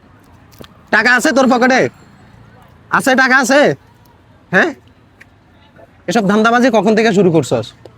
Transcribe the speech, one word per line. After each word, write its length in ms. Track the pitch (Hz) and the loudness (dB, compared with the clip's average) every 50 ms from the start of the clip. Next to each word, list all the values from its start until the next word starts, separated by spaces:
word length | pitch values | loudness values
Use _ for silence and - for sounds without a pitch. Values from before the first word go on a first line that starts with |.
| _ _ - _ _ _ - _ - - - - - - - - - - | _ _ -20 _ _ _ -20 _ -20 -20 -20 -20 -20 -20 -20 -20 -10 -4
টাকা 200 | - 214 233 247 247 | -2 -2 0 0 0
আছে 180 | 240 - 311 269 | 0 0 0 0
তোর 140 | 269 262 233 | 0 2 2
পকেটে? 300 | 262 240 247 254 262 240 156 120 - - - - - - - - - - - - - - - - _ _ _ - | 2 0 0 0 0 0 0 -2 -4 -10 -20 -20 -20 -20 -20 -20 -20 -20 -20 -20 -20 -20 -20 -20 _ _ _ -6
আছে, 200 | - 180 - 269 254 | -4 -2 -2 0 0
টাকা 220 | 247 262 247 254 | 0 0 2 0
আছে? 240 | 269 262 208 269 294 277 185 139 - _ _ _ _ _ _ _ _ _ _ _ _ _ _ 180 | 0 0 2 2 2 2 2 0 -4 _ _ _ _ _ _ _ _ _ _ _ _ _ _ -2
হ্যাঁ? 180 | 190 240 330 262 - _ - _ _ _ _ _ _ - - _ _ _ _ _ _ _ _ _ - - - _ _ _ | -2 -2 -2 -4 -10 _ -20 _ _ _ _ _ _ -20 -20 _ _ _ _ _ _ _ _ _ -20 -20 -20 _ _ _
এসব 220 | - 190 233 196 180 | -6 -4 -2 -2 0
ধান্দাবাজি 400 | 208 220 214 233 233 247 233 269 226 | 0 0 0 0 0 0 0 0 0
কখন 200 | 214 180 226 220 | 0 0 0 0
থেকে 160 | 208 220 - 175 | 0 0 0 0
শুরু 180 | 196 190 185 160 | 0 0 2 0
করছস? 340 | 165 131 - 135 117 107 - - - - - - | 0 -2 -2 -4 -6 -6 -8 -14 -20 -20 -20 -20